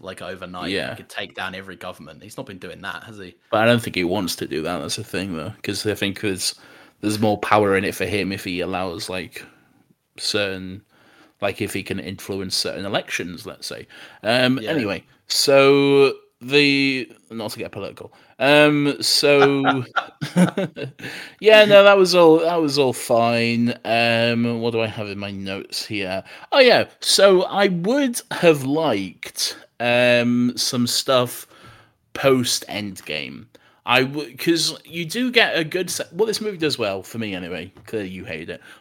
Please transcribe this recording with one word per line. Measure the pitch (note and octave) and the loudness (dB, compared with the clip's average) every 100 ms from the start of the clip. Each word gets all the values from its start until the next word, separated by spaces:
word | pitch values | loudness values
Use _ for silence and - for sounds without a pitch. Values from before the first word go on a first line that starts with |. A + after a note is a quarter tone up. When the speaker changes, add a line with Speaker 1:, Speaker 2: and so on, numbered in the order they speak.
Speaker 1:
like, | F#2 F#2+ | -18 -14
overnight. | F2 F#2 F2+ F2+ F2+ | -14 -14 -14 -12 -6
Speaker 2:
Yeah. | F#2+ C2 | -6 -6
Speaker 1:
I | - | -10
could | - | -14
take | - G2+ - | -12 -12 -10
down | F#2+ F#2+ | -10 -10
every | G2 F2 | -16 -16
government." | F2+ F2+ D2+ D2 | -16 -16 -20 -20
He's | G#2 - | -20 -18
not | - | -16
been | F#2+ | -16
doing | F#2 E2+ | -16 -14
that, | F#2+ F2 | -14 -14
has | - G#2+ | -16 -18
he? | F2+ _ - | -20 _ -2
Speaker 2:
But | G#2+ | 4
I | A#2 | 6
don't | A#2+ | 4
think | A2+ F2+ | 0 -2
he | |
wants | F2 G2+ F2+ - | -2 -2 -4 -6
to | - | -6
do | D2 | -6
that. | D#2+ F2 | -6 -6
That's | D2+ - | -6 -10
the | G#2 | -8
thing, | F#2+ G2 D#2+ | -8 -6 -8
though, | D#2 - | -10 -12
'cause | - G2+ G#2+ | -10 -6 -4
I | |
think | G2 G2+ F#2 | -4 -4 -4
there's, | G#2+ F#2 - - - - - - | -6 -4 -6 -8 -18 -20 -20 -8
there's | G#2 G#2+ | -6 0
more | G#2+ G2+ | 0 0
power | - G#2+ G2+ G2 | 2 2 4 2
in | G2 | 0
it | - | -4
for | F#2 | -4
him | G#2 F#2 | -4 -4
if | G2 | -6
he | G2 F2 | -6 -6
allows, | F2 F#2 F#2 E2+ - | -6 -6 -6 -8 -10
like, | F#2 E2 - - _ _ _ _ _ _ - | -10 -10 -16 -20 _ _ _ _ _ _ -10
certain, | - G#2 G2+ F#2+ F#2 F#2+ _ _ _ _ _ - | -4 -4 -4 -6 -12 -14 _ _ _ _ _ -6
like, | G2+ - | -6 -4
if | G#2 | -6
he | G2 | -6
can | F#2+ G2 | -6 -8
influence | D#2+ F#2+ - G2 F#2+ - | -8 -12 -10 -8 -6 -6
certain | - D#2 G2 | -6 -6 -4
elections, | C3+ - - F2 E2+ F#2 | -6 -4 -8 -8 -12 -16
let's | D2 - | -16 -14
say. | A#1+ - - - - | -14 -18 -20 -20 -8
Um, | G#2 B2 B2+ C3 | -2 2 2 0
Speaker 1:
Yeah. | A2 | -2
Speaker 2:
anyway, | D#3 G#2 F#2 _ _ - | -2 -2 -6 _ _ -8
so | - - C#3 C3+ C#3 C#3 C#3 C3+ G#2+ _ _ | -2 4 6 6 6 6 6 4 2 _ _
the, | B2 C#3+ C#3+ C#3 C#3 C3 A#2 - - | 0 2 4 2 0 -2 -6 -16 -14
not | A2+ G#2+ | -10 -10
to | A2+ | -8
get | E2+ | -10
political. | G#2 G2 - G#2 _ _ - | -10 -12 -14 -20 _ _ -2
Um, | C3+ D3 D3+ D3 C#3+ C3 | 4 6 6 4 0 -2
so | - - C#3+ C#3+ C#3 C#3 C3+ C3+ A#2+ - - - D3+ F3+ | -2 0 4 6 4 4 0 0 -2 -8 -8 -12 -4 2
<laughs> | E3+ - F#3+ - C3 - - - - - | 2 0 -6 -8 -14 -12 -16 -14 -18 0
yeah, | G3+ G#3+ G#3+ | 6 8 10
no, | G3+ | 10
that | G3+ G3+ | 10 8
was | F#3 F3+ | 6 6
all, | E3 D#3+ | 8 8
that | E3 F3 | 4 0
was | D3+ C#3 | 0 2
all | C3 | 0
fine. | A#2+ - A#2 A#2 A#2 A#2 A#2 A#2 - - | 0 0 2 2 2 0 0 -2 -2 -2
Um, | A#2 A#2 A2+ A#2 A#2 A#2 A#2 | 0 2 2 0 0 -2 -2
what | A#2 | -2
do | A2+ | -2
I | A2 | -4
have | G#2 G#2 | -6 -10
in | G2 | -8
my | G2+ | -10
notes | G2 G2 F#2+ - - - | -10 -10 -10 -10 -12 -8
here? | G#2 F#2 F#2+ - - - | -8 -6 -8 -10 -18 -2
Oh | C#4+ | 4
yeah, | B3+ D#3+ G2+ - | 6 6 2 -6
so | - - G3 F#3 | -2 4 6 6
I | - F3+ G3+ | 2 0 0
would | F3 F#3 C#4 C4+ A#3+ - | 0 0 0 0 -4 -8
have | - E3+ D3 | 2 4 4
liked, | C3 D3+ D#3 G#2 F#2 - - - - - _ - | 0 -2 0 -2 -4 -12 -16 -6 -6 -8 _ -6
um, | A#2+ A#2+ B2 A#2+ A#2+ A#2+ B2 A#2+ | 0 2 4 4 2 2 0 -2
some | - B2+ A#2+ | -4 -2 -2
stuff | - - C3 B2 - - _ - - _ _ _ | -2 2 2 2 -4 -16 _ -20 -20 _ _ _
post | - C3+ C3 A#2+ - - | -2 2 2 2 -4 -6
Endgame. | F#2+ G#2 F#2 - D2+ C2 C2+ A2+ _ _ _ | -8 -8 -10 -10 -10 -10 -14 -20 _ _ _
I | - B2 | 0 2
w-, | C3 D3 C#3+ B2+ | 2 -4 -10 -6
'cause | E3+ E3+ D3+ D3+ - | -2 0 0 -6 -14
you | E3+ D#3+ | -12 -8
do | A3+ B3+ | -4 0
get | A#3+ F3 C#3 | 2 2 0
a | |
good | D#3+ F3+ F3+ | -4 -6 -6
se-, | - - | -8 -8
what | E3+ A3 | -4 -2
this | G3 | -2
movie | G#3+ F3+ | -6 -4
does | D#3 B2 | -4 -2
well, | G#2 F#2+ | -4 -4
for | - A2+ | -8 -8
me | G#2+ | -8
anyway, | F#2 F2 F2 F#2 - - | -8 -8 -10 -12 -18 -10
clearly | A2 F#2 | -8 -8
you | F#2 - | -10 -12
hate | D#2+ F2+ | -12 -12
it, | E2+ - - | -14 -16 -14